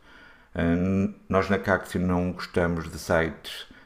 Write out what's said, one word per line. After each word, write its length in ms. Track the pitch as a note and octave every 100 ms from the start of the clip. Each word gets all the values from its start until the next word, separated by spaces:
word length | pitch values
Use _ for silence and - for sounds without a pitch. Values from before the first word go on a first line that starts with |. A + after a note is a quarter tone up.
| - - - - -
Hum, 600 | E2+ E2+ F2 F#2 F#2+ G2 - -
nós 200 | F#2+ F#2
na 100 | G2
Caxi 400 | - F#2 - F#2
não 340 | F2+ F2+ F2+
gostamos 580 | E2+ - - E2+ E2+ D#2+
de 80 | D#2+
sites 680 | - E2+ D#2+ - - - - -